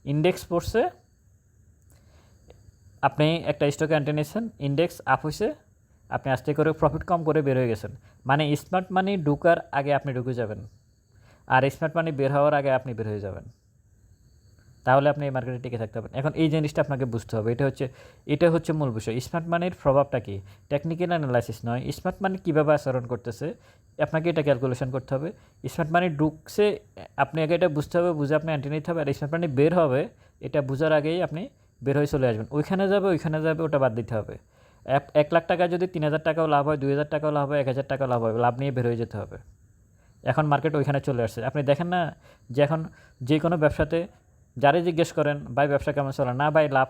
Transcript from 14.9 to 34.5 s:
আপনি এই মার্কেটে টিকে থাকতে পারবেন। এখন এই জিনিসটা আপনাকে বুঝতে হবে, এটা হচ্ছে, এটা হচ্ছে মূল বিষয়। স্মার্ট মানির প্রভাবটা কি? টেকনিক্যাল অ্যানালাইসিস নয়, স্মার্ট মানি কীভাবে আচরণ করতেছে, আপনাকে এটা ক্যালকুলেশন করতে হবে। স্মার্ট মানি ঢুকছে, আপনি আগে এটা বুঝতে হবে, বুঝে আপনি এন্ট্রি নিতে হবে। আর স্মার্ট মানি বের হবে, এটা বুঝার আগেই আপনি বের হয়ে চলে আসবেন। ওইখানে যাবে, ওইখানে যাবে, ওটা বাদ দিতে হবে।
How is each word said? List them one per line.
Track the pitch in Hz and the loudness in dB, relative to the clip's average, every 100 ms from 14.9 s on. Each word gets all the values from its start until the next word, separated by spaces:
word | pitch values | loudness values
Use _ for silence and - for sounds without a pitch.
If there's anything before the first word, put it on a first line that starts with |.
| 135 143 | 4 4
আপনি | 143 | 2
এই | 143 | -2
মার্কেটে | 131 123 123 | -4 -4 -6
টিকে | 123 120 | -6 -6
থাকতে | 110 117 | -6 -8
পারবেন। | - - | -8 -4
এখন | 147 | -2
এই | - 160 | 0 2
জিনিসটা | 160 151 165 | 2 0 0
আপনাকে | 143 135 | -2 -2
বুঝতে | 127 113 - 113 | -2 -4 -4 -2
হবে, | 107 | 0
এটা | 120 | 0
হচ্ছে, | 139 131 127 - - - - | 0 -2 -6 -8 -20 -12 -4
এটা | 147 170 | 2 4
হচ্ছে | 165 160 | 2 0
মূল | 156 139 | -2 -2
বিষয়। | 110 110 117 | -2 -4 -4
স্মার্ট | - 170 165 | -4 -6 -2
মানির | 170 180 - | -2 -2 -2
প্রভাবটা | 147 135 139 127 | 2 4 4 0
কি? | 104 98 95 - - | -4 -10 -12 -16 -4
টেকনিক্যাল | 143 165 165 175 | -4 -2 -2 -2
অ্যানালাইসিস | 170 143 123 117 110 | 0 0 0 0 -6
নয়, | 117 123 - | -4 -4 -4
স্মার্ট | - 185 190 | -6 -6 -2
মানি | 196 190 | -4 -4
কীভাবে | - 151 151 | -2 2 4
আচরণ | 147 139 127 120 | 2 2 -4 -4
করতেছে, | 120 - 113 147 233 _ _ _ - | -8 -8 -8 -10 -10 _ _ _ -4
আপনাকে | 151 160 165 | -2 0 0
এটা | 165 | 0
ক্যালকুলেশন | 147 127 131 123 131 | 2 2 0 -2 -4
করতে | 131 - | -6 -4
হবে। | 135 160 - - _ 131 | -4 -4 -10 -20 _ -8
স্মার্ট | - 156 | -4 0
মানি | 170 180 | 2 2
ঢুকছে, | 147 156 151 - - 208 - - - 90 - | 2 0 -2 -6 0 0 0 -8 -20 -8 -2
আপনি | - 156 | -2 0
আগে | 156 | 0
এটা | 170 180 | 2 2
বুঝতে | 147 143 175 | 0 -2 0
হবে, | 175 | 2
বুঝে | 156 139 | 0 2
আপনি | 151 160 | 0 0
এন্ট্রি | 151 139 | -4 -2
নিতে | 151 147 | -4 -4
হবে। | 165 | -2
আর | 139 | -2
স্মার্ট | 139 143 | -2 -2
মানি | 165 170 | -2 0
বের | 127 151 | 4 4
হবে, | 180 156 127 190 - - - | 6 4 2 0 -6 -20 -14
এটা | 135 147 | -4 -2
বুঝার | 131 135 160 | -2 0 2
আগেই | 156 151 170 | 2 2 -2
আপনি | 160 151 254 _ _ - | -2 -6 -10 _ _ -8
বের | 139 143 | -2 0
হয়ে | 147 | 2
চলে | 147 127 | 2 2
আসবেন। | 107 110 | 0 -2
ওইখানে | 147 151 190 196 | -4 -2 0 2
যাবে, | 202 190 | 2 2
ওইখানে | 160 165 156 | 0 0 -2
যাবে, | 156 156 | 0 0
ওটা | 160 147 | 0 2
বাদ | 131 | 2
দিতে | 110 107 | 0 -4
হবে। | 113 - - _ | -4 -6 -10 _